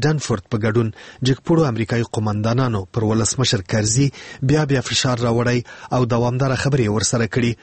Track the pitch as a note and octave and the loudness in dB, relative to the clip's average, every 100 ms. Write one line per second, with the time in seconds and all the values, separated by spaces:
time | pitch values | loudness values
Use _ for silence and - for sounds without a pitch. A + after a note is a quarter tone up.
0 | D3 D#3 - A2 - A2+ A2 A2+ A2+ - | 0 0 -2 -4 -2 -2 0 0 0 -4
1 | - - B2+ C3 - E3 D3 A2 A2 A#2 | -16 -4 -2 0 2 2 2 0 0 -2
2 | A2 - G#2+ G#2 A2 A#2+ B2+ G#2 F#2 A#2 | -2 -2 -2 0 0 2 0 -2 -4 -2
3 | A2 A2 A2 - B2 G#2+ - A2 G#2+ A#2 | 0 2 0 0 0 -2 -2 -2 0 2
4 | C#3 - - - C3 D3+ D3 C3+ - A2+ | 0 -2 -14 -4 0 2 2 0 0 -2
5 | C3 A#2+ A#2+ A#2 A#2+ B2 - - - B2+ | 0 0 0 2 2 0 -2 -12 -4 -2
6 | B2 A#2 A#2+ B2 C3+ B2+ C#3+ C#3 G#2 G#2+ | 2 2 0 0 0 0 0 2 2 0
7 | - A#2+ A2+ B2+ A#2+ A2+ | 0 0 0 0 0 -2